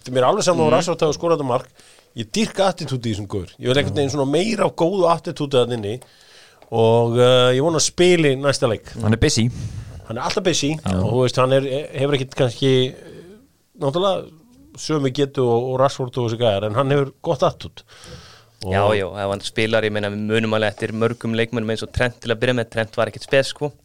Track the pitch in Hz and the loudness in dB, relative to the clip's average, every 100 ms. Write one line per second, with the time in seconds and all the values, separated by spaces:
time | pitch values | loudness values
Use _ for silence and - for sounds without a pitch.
0 | - 127 127 208 180 170 156 170 180 165 | -4 2 2 4 2 2 4 2 2 0
1 | 156 165 170 160 135 123 - - - _ | 0 0 0 0 0 -2 -4 -16 -20 _
2 | _ 120 113 190 196 - 190 180 151 131 | _ -12 -6 -2 -2 0 0 -2 -6 -4
3 | 113 101 101 98 87 - 123 135 139 98 | -4 -6 -6 -8 -8 -6 0 0 0 -2
4 | 139 143 135 151 208 214 175 - 165 196 | -2 0 0 0 0 0 -2 0 0 2
5 | 170 165 - - 143 135 120 120 101 127 | 2 0 -4 -6 0 0 0 -2 -4 -8
6 | - _ - - - _ - 117 113 117 | -12 _ -20 -20 -20 _ -4 2 4 4
7 | 117 117 123 127 127 127 156 156 - - | 4 4 6 6 4 2 2 0 0 2
8 | 180 175 151 131 139 127 131 101 - - | 4 6 4 2 0 0 0 -2 -6 -4
9 | 107 113 156 - 120 - - - - - | 0 2 2 2 0 -2 -8 -10 -14 -16
10 | - 113 175 208 185 151 143 156 104 92 | -10 -6 -4 0 0 0 -2 -2 -2 -2
11 | 92 120 123 - 127 135 135 131 151 147 | 0 2 2 2 2 2 2 -4 -6 -4
12 | 139 143 131 - 131 - 135 131 127 - | -2 0 -2 -2 -2 0 2 4 2 -4
13 | - - - - _ _ _ 233 143 170 | -18 -20 -20 -20 _ _ _ -6 -4 0
14 | 196 180 - - _ - - - - 156 | 0 -2 -6 -18 _ -20 -20 -12 -4 -2
15 | 135 127 139 135 123 117 127 131 135 - | 0 0 -2 0 2 2 0 0 0 0
16 | 127 127 117 113 120 98 107 107 139 143 | -6 -4 -4 0 0 2 0 0 0 0
17 | 135 - 160 160 - - - - - - | 0 -4 -4 0 -2 -2 -12 -18 -20 -20
18 | - - - - _ _ 92 95 101 107 | -20 -20 -20 -20 _ _ -2 0 2 2
19 | 92 98 98 98 - - 110 110 107 104 | -2 -4 -4 -4 -4 -2 0 2 0 -2
20 | 101 104 107 110 110 110 107 98 - 110 | -4 -4 -2 0 2 0 0 -2 -6 -2
21 | 113 117 117 113 113 120 110 110 - - | -2 -2 -4 -2 -2 -4 -4 -6 -6 -4
22 | 123 - 117 113 123 123 113 113 110 - | -4 -4 -6 -2 0 -2 -4 -4 -4 -2
23 | 110 - - 139 131 - 147 - | -4 -4 0 0 0 -4 -8 -8